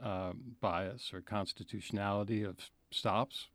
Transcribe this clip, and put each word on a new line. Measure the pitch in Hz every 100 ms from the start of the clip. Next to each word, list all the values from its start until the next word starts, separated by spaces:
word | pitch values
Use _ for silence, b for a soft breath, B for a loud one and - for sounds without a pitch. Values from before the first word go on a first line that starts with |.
um, | 113 92 92 90 123 117
bias | 104 87 95 120 -
or | 95
constitutionality | - 107 92 - 90 104 - 101 101 101 104 110
of | 101 -
s-, | - - _
stops, | - 110 101 - - -